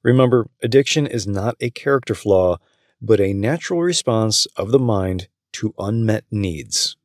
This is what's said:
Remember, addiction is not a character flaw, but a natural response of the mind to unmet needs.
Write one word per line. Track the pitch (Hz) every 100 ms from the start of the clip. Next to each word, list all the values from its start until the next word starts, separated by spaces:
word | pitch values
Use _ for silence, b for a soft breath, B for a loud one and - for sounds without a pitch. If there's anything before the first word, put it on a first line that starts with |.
Remember, | 120 127 127 123 110 _
addiction | 120 135 139 156 143
is | 120 98
not | 98 107 -
a | 120
character | - 139 139 -
flaw, | 107 107 95 90 85 _ _ _ _
but | 113 107
a | 98
natural | 98 107 165 - 175
response | 175 170 - 113 110 110 - -
of | 98
the | 135
mind | 123 101 92 92 92 _ _
to | - 110 -
unmet | 98 113 110 107 _
needs. | 104 95 78 - - - -